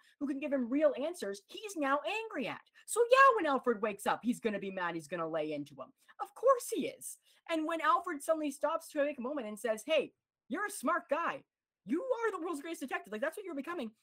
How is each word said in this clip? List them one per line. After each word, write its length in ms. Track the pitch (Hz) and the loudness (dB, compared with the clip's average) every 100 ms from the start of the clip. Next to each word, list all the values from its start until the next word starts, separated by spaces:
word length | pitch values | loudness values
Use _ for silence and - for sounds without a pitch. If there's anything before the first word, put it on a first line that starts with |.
| _ _ | _ _
who 80 | 285 | -6
can 120 | 277 | -4
give 140 | 294 | -2
him 160 | 269 233 | 0 0
real 240 | 277 302 240 | 4 4 2
answers, 380 | 294 349 202 202 - | -2 -4 -6 -8 -12
he's 280 | 359 427 370 | -12 -10 -2
now 240 | 269 285 294 415 | 2 2 0 -4
angry 240 | 453 370 190 | -4 -4 -4
at. 140 | 135 - _ - | -6 -12 _ -4
So 160 | 415 480 | 2 6
yeah, 240 | 523 554 453 | 10 10 8
when 100 | 320 | 4
Alfred 360 | 262 247 214 | 2 2 0
wakes 260 | 214 202 226 | 0 0 0
up, 140 | 156 | 0
he's 160 | 233 233 | 0 0
gonna 200 | 220 202 | -2 -2
be 120 | 196 | -4
mad. 240 | 190 175 165 | -4 -4 -4
He's 120 | 156 | -6
gonna 180 | 180 165 | -4 -2
lay 240 | 160 151 | -2 -2
into 220 | 147 143 | -4 -8
him. 180 | 127 127 _ - - | -12 -16 _ -20 -12
Of 120 | 415 - | -12 0
course 340 | 466 494 - | 4 4 2
he 140 | 392 - | -4 -4
is. 300 | - - - _ _ - | -6 -14 -16 _ _ -4
And 160 | 330 311 | -2 0
when 160 | 330 | 0
Alfred 420 | 302 349 359 294 | 2 2 0 -4
suddenly 280 | - 320 302 | 0 0 0
stops 380 | 277 294 320 - | -2 -2 -2 -4
to 120 | 302 | -2
make 160 | 285 285 | -2 -2
a 20 | |
moment 260 | 240 294 214 | -6 -6 -6
and 120 | 214 | -6
says, 240 | 233 214 - | -4 -4 0
"Hey, 280 | 311 170 - _ _ - | 0 0 -6 _ _ -8
you're 180 | 302 415 | -4 -4
a 60 | |
smart 320 | - 262 339 330 | -4 0 0 0
guy. 340 | 294 330 143 - _ _ _ 180 | -2 0 -4 -10 _ _ _ -4
You 160 | 311 | -4
are 300 | 523 466 453 | 0 0 0
the 120 | 381 | -2
world's 180 | 330 294 | -4 -6
greatest 200 | 330 330 | -6 -8
detective. 300 | 262 311 339 | -6 -6 -6
Like, 100 | 214 | -4
that's 160 | 277 370 | -4 -4
what 80 | 381 | -8
you're 100 | 285 | -8
becoming. 360 | 277 339 226 - | -8 -6 -8 -12